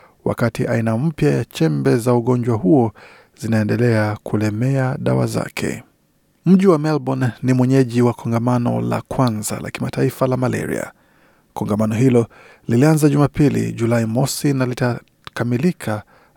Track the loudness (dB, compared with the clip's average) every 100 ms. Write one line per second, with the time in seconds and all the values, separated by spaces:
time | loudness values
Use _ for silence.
0 | _ _ -6 -2 -2 0 -2 -2 0 0
1 | -2 0 0 0 -2 -2 0 0 2 2
2 | 2 2 2 0 0 0 4 4 4 -2
3 | -16 -20 _ -10 -2 0 0 2 2 2
4 | 0 -4 -4 -2 -2 -2 0 0 -2 -2
5 | -2 0 -2 -4 -6 -6 -6 -8 -12 _
6 | _ _ _ _ 2 4 6 4 2 -2
7 | -2 -2 -2 -2 0 2 4 4 2 2
8 | 2 0 -2 -2 0 0 0 -2 -2 -4
9 | -4 -2 0 -2 -6 -8 -8 -8 -6 -2
10 | -2 -2 -2 0 -2 -2 -4 -6 -8 -12
11 | _ _ _ _ _ -8 -4 0 0 2
12 | 2 4 0 -4 -20 -14 -2 2 4 4
13 | 4 2 2 2 0 0 -4 -2 -2 0
14 | 0 -2 -2 -2 -2 -2 -2 -2 -4 -4
15 | -10 _ -14 -6 -2 0 0 -2 -4 -6
16 | -8 _ _